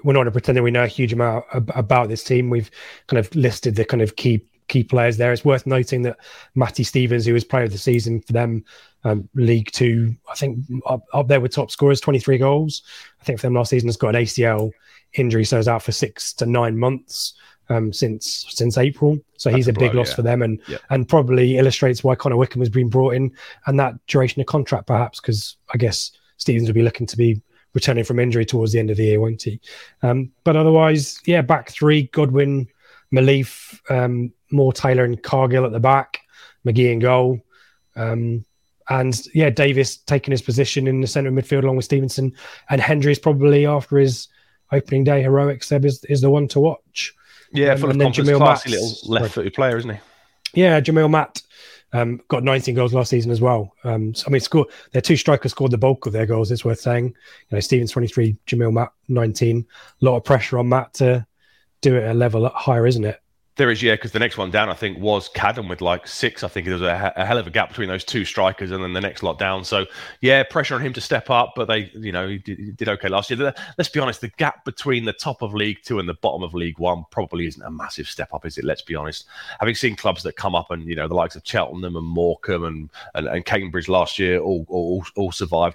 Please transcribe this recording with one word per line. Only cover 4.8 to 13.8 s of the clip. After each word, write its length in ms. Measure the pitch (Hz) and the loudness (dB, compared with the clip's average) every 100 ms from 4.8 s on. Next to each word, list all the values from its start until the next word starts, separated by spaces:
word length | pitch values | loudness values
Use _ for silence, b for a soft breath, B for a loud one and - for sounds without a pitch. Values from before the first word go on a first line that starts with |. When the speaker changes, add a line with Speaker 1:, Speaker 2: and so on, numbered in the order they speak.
Speaker 1:
players 320 | 117 123 120 110 | 2 2 2 2
there. 160 | 120 | 0
It's 120 | 120 | 2
worth 220 | 147 131 131 | 2 2 0
noting 360 | 131 123 127 | 0 0 -2
that 160 | 120 - B B B | -2 -6 B B B
Matty 300 | 131 120 - | -2 -2 -2
Stevens, 400 | 117 131 123 120 | -2 0 2 2
who 80 | 113 | 2
was 120 | 117 | 0
player 200 | - 131 | 0 -2
of 80 | 117 | -2
the 60 | 98 | -2
season 420 | 135 120 113 113 | 0 0 0 -6
for 140 | - | -2
them, 300 | 117 117 113 b b b _ | -2 -2 -4 b b b _
um, 240 | 113 104 95 | -2 -2 -4
League 380 | 135 117 117 104 | 0 2 2 0
Two, 420 | - 123 117 113 117 - | 0 0 2 0 -4 -12
I 40 | |
think 240 | - 131 117 135 127 - | -8 -6 -6 -8 -8 -6
up, 160 | 123 - | -6 -4
up 140 | 143 131 | -2 2
there 120 | 139 | 2
with 140 | 123 | 2
top 160 | 147 120 | -2 -6
scorers, 300 | - 143 135 | 0 2 2
twenty-three 380 | - 135 139 127 | 0 0 2 2
goals, 440 | 135 147 156 - B B B B | 2 2 0 -6 B B B B
I 40 | |
think, 160 | - 113 | -6 -4
for 60 | 127 | 0
them 80 | |
last 160 | 123 117 | 0 2
season, 180 | 127 | 0